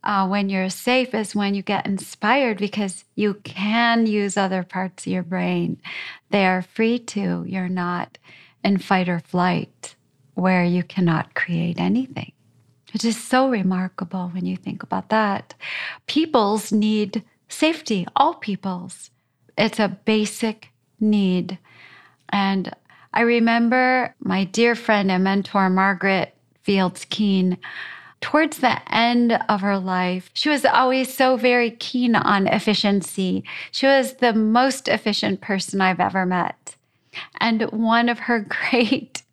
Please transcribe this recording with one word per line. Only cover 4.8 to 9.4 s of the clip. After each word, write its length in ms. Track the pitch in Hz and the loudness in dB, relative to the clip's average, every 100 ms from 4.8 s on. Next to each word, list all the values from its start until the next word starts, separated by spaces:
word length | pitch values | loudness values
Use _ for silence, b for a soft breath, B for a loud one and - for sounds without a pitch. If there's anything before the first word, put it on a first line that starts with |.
| 185 - - | -6 -8 -6
of 60 | |
your 120 | 185 | -4
brain. 580 | 170 180 180 180 175 - B B B B _ | -4 -2 0 0 -2 -6 B B B B _
They 160 | 214 190 | 2 2
are 160 | 185 | 0
free 380 | 180 - 226 240 | -4 -2 0 0
to. 440 | 233 208 190 175 175 | -4 -4 -2 -4 -4
You're 220 | 190 180 | -6 -4
not 480 | 185 175 175 - - B B B B | -4 -4 -4 -6 -12 B B B B
in 140 | 202 196 | 0 0
fight 320 | - 190 180 | 2 2 2
or 100 | 170 | -2
flight 760 | - 180 | -2 0